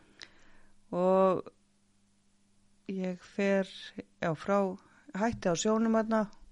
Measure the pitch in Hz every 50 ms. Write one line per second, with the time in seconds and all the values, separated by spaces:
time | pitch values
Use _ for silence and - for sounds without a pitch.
0 | - - _ - - - - - - - - - - - - - - - - 175
1 | 180 185 190 190 190 190 180 - - - - _ _ _ _ _ _ _ _ _
2 | _ _ _ _ _ _ _ _ _ _ _ _ _ _ _ _ _ - 196 190
3 | 185 185 180 175 - - - - 196 196 196 196 185 - - - - - - -
4 | - _ _ _ - 170 156 - - 196 196 202 196 185 185 - - - - -
5 | _ - - 190 214 240 220 - - 185 170 165 - 220 220 220 226 226 220 220
6 | 220 220 220 220 208 - - - - -